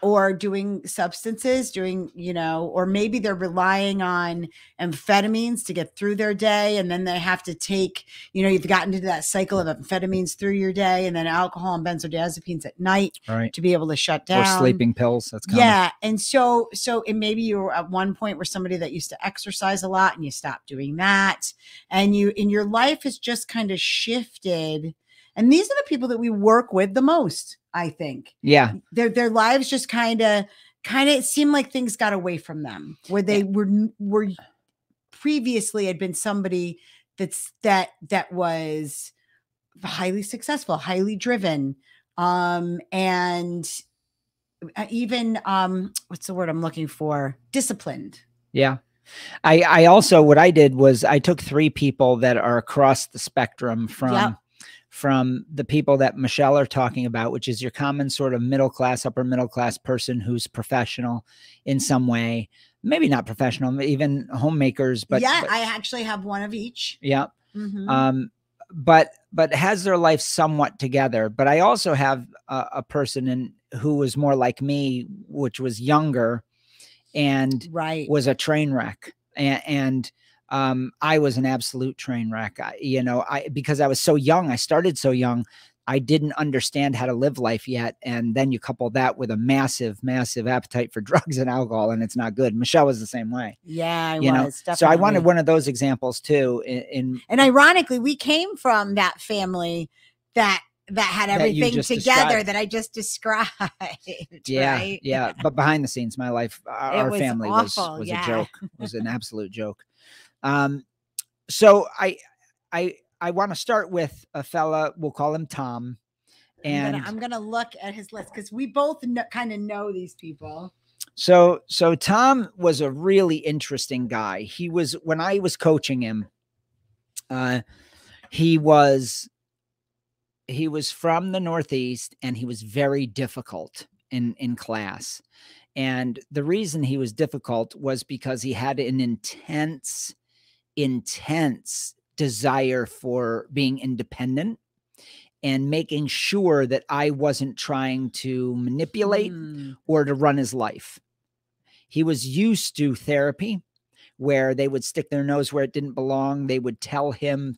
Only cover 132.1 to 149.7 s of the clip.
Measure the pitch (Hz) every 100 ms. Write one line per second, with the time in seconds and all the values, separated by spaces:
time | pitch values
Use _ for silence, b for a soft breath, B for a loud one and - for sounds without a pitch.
132.1 | - 131 117 123 113 110 117 139 139 127
133.1 | 104 123 - - 90 80 - - _ -
134.1 | 127 120 - 127 120 - 110 101 92 -
135.1 | - _ b b b b - 131 127 127
136.1 | 113 - 147 147 196 196 156 131 139 123
137.1 | 107 156 135 - 117 117 - 135 131 -
138.1 | 135 131 127 127 110 131 135 127 131 123
139.1 | 113 - - - 147 156 151 - - -
140.1 | - _ _ _ _ _ - 139 123 -
141.1 | - - 160 151 117 - - - - _
142.1 | - 143 107 135 135 131 127 113 - 127
143.1 | 123 117 113 - 135 135 131 131 120 117
144.1 | - 127 135 196 226 _ _ _ b b
145.1 | b b _ 139 135 139 156 - 147 143
146.1 | - - 202 185 147 127 135 - 143 147
147.1 | 143 147 135 135 - - 135 131 131 127
148.1 | - 131 127 127 123 123 135 160 208 202
149.1 | 202 190 170 156 147 139